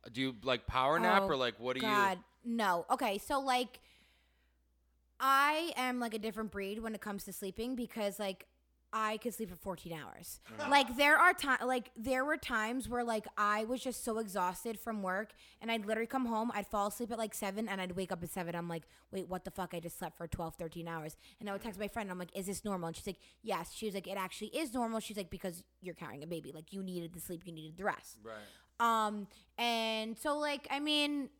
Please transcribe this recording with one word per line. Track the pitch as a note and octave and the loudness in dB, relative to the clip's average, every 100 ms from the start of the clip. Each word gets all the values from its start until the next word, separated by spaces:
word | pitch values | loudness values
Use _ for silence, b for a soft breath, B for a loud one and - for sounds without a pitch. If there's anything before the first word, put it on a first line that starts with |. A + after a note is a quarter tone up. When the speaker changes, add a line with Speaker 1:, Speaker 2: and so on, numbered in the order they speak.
| - | -8
Speaker 1:
Do | A#2 | -2
you, | C3+ A#2 | -2 0
like, | B2 B2 - | 2 2 2
power | B2+ C3 E3 | 2 4 6
nap | F3+ G3 | 8 6
Speaker 2:
Oh, | G3 | 6
Speaker 1:
or, | C#3 | 4
like, | B2 A2+ | 2 0
what | A#2+ B2+ | -2 0
do | A3 | 4
you | |
Speaker 2:
God, | G#3 G3 F#3 - _ | 6 4 2 -8 _
no. | A#3+ A#3 G#3 F3 - | -4 2 4 2 2
Okay, | A#3 B3 G3+ | 2 2 0
so, | - C#4+ | 0 0
like, | C4+ B3 B3 - b b b b b b b b _ _ _ _ _ _ | 4 2 2 -6 b b b b b b b b _ _ _ _ _ _
I | C4 C4+ C#4+ D#4 E4+ - | 4 6 6 4 0 0
am, | B3+ B3 | 0 0
like, | A#3 | -2
a | G#3+ | -2
different | G#3+ G#3+ A3 | -4 -4 -4
breed | G3+ G3 G#3+ | -4 -4 -4
when | A3+ G#3 | -4 -6
it | |
comes | G#3 G3+ F#3 | -4 -6 -6
to | |
sleeping | F#3+ G3 F#3+ A#3 B3+ | -6 -8 -4 -4 -2
because, | A#3+ A3+ G#3 G3+ | -4 -2 -2 0
like, | G3+ F#3+ - _ _ _ _ | -4 -4 -12 _ _ _ _
I | A3 G#3+ A3 | -2 0 0
could | B3 | -4
sleep | - G#3+ | -4 -8
for | F3 | -6
fourteen | G3 F3+ F3 | -8 -8 -6
hours. | E3 A2+ - - - - A3 | -8 -8 -12 -14 -16 -14 -8
Speaker 1:
Mm. | D4 | 4
Speaker 2:
Like, | C#4+ C4+ A#3+ | 6 6 4
there | C#4+ D#4 | 8 10
are | F4 | 8
ti-, | F4+ C#4+ B3 | 6 2 2
like, | B3 B3+ B3 - | 2 0 -2 -8
there | A3 B3+ C#4 | 0 0 2
were | D4+ | 0
times | - A#3 G#3+ B3+ G#3+ | 2 0 2 -2 -2
where, | A#3+ A#3 | -2 0
like, | A3 A3 - | 0 -2 0
I | G#3 G#3 | 2 2
was | A3 B3+ | 2 -2
just | C4 A#3+ | -2 -4
so | - A3 | -2 -2
exhausted | A3 F#3+ F3+ F3+ A#3 A3 | 0 0 0 0 -6 -6
from | - A3 | -4 -2
work, | F#3+ F#3+ A3 - B B | 0 0 -2 -10 B B
and | A3+ | -2
I'd | A3+ G3+ | -2 0
literally | A3 A#3 | 0 0
come | C4 B3 | 0 2
home, | A3+ A#3 | 2 2
I'd | G#3 G3+ | 0 -2
fall | G#3 G3+ | 0 0
asleep | - A#3+ | 0 -4
at, | A3+ | -2
like, | A3 | -4
seven, | - G3+ G3 A3+ | -2 -2 -2 -2
and | F#3+ | -2
I'd | F#3 | -2
wake | F3+ F#3+ | -2 -2
up | F3+ | -2
at | E3 | -4
seven. | - E3+ | -4 -2
I'm | E3+ E3+ | -2 -2
like, | E3 - b b | -4 -6 b b
"Wait, | F#3+ F3 | -6 -4
what | F3+ F#3+ | -6 -6
the | |
fuck? | - F3+ | -6 -6
I | F3 | -4
just | E3 - | -8 -8
slept | F3 - | -8 -6
for | E3+ | -6
twelve, | - E3 - | -4 -4 -6
thirteen | E3 E3+ E3 | -8 -6 -6
hours." | E3 D#3 - B B | -6 -6 -12 B B
And | G#3 | -6
I | |
would | G3 | -6
text | A3 F#3+ | -6 -6
my | G3+ | -6
friend, | - G3+ | -4 -6
I'm | F3+ | -6
like, | F3+ - | -6 -6
"Is | F#3 | -4
this | F#3+ G#3 | -4 -2
normal?" | F#3+ E3+ | -2 -2
And | E3 | -6
she's | - | -8
like, | F#3 b b | -10 b b
"Yes." | A3 F#3 E3+ | -4 -4 -4
She | - A3 | -6 -4
was | F#3+ | -4
like, | F3+ | -4
"It | G3 | -4
actually | F#3 - G#3+ | -4 -6 -4
is | C4+ D#4 | -2 -2
normal." | B3 A#3 A3+ | 0 0 -2
She's | - G#3 | -4 -6
like, | F#3 | -6
"Because | F#3 F#3+ F3 - _ | -4 -6 -6 -14 _
you're | F3+ E3+ | -12 -10
carrying | D#3 B2 | -10 -10
a | D3+ | -8
baby. | E3+ C3 | -8 -8
Like, | D#3 E3+ | -12 -10
you | G3 | -8
needed | F#3+ F3+ E3+ | -4 -4 -6
the | F3 | -10
sleep, | D#3+ E3+ F3 | -8 -10 -10
you | |
needed | E3 D#3 E3+ | -12 -12 -4
the | G3 | -2
rest." | D#3+ - - | -2 -8 -16
Speaker 1:
Right. | G#2+ A2 G#2 B B _ | -12 -12 -12 B B _
Speaker 2:
Um, | A#3 A3+ G#3+ G#3 G3 b b - | 4 6 4 0 -8 b b -2
and | A#3+ A#3 A3 A3 A3 A3+ | 2 2 2 0 -2 -2
so, | D#4 D4 | 0 2
like, | D4 C#4+ - | 2 -2 -2
I | C#4 | -2
mean | D4 D4+ D4 D4 C4 _ | 4 4 4 2 -4 _